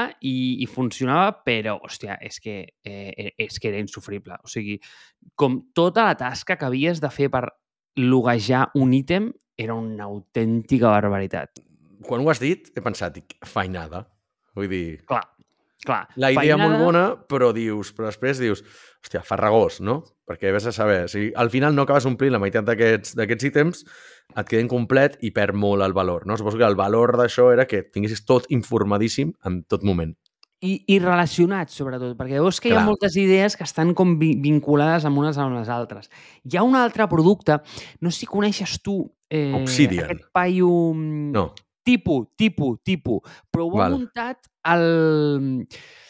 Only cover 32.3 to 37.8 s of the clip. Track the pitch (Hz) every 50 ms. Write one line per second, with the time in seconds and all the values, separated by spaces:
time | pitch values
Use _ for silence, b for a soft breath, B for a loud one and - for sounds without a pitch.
32.3 | 139 143 160 190 175 - - 240 226 220 214 214 208 - 202 196 156 196 196 190
33.3 | 190 190 196 208 - - 165 - - 160 160 175 165 180 185 180 170 147 160 160
34.3 | 151 147 139 147 151 147 143 143 147 143 147 160 165 170 151 143 139 143 147 156
35.3 | 143 143 139 131 123 120 110 113 120 120 117 - 107 101 - B B B B B
36.3 | B B B 131 160 180 220 254 262 262 240 226 - 220 214 170 170 160 160 185
37.3 | 208 - - 160 151 151 B B B B